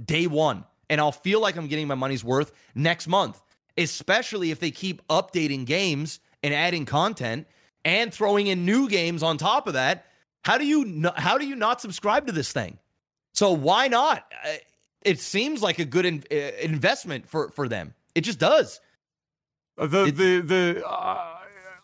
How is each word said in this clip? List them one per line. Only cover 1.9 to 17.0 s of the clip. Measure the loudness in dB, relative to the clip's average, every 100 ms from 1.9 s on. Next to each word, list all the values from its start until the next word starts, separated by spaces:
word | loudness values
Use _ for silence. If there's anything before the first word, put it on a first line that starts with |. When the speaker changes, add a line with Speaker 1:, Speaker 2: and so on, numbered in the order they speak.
| -2
Speaker 1:
money's | -2 -4
worth | 0 0 0 -8 _
next | -2 0 0 0
month, | 0 0 -6 _ _ _ -4
especially | -2 -4 0 0 0 -4 -2
if | -2
they | -4
keep | -4 -6 -6 0
updating | 0 0 -2 0 -2 -2
games | 0 0 -2 -4 -8 _ _
and | -2
adding | 0 0 -2 0
content | 0 0 -2 -4 -4 -8 _ _ _ -2
and | 0 -2
throwing | 0 2 2 2
in | 0 2
new | 2 2
games | 0 0 0
on | -2 0
top | 2 0 0
of |
that. | 0 0 0 -6 _ _ _ 0
How | 2
do | 2
you | 2
n-, | 0 0 -2 0
how | 0 0
do | -2
you | -2
not | -2 -2
subscribe | -6 -4 0 0 0
to |
this | -4 -4
thing? | -6 -8 -12 _ _ _ _ _
So | 0 2
why | 4 4 2 4
not? | 2 2 0 -4 -12 -8
Uh, | -10 -12 _ _ _
it | 0 0
seems | -2 -2 0 0
like | 0 0
a | 0
good | 2 2
in-, | -2 -4
uh, | -4 -4 -6
investment | -4 0 0 0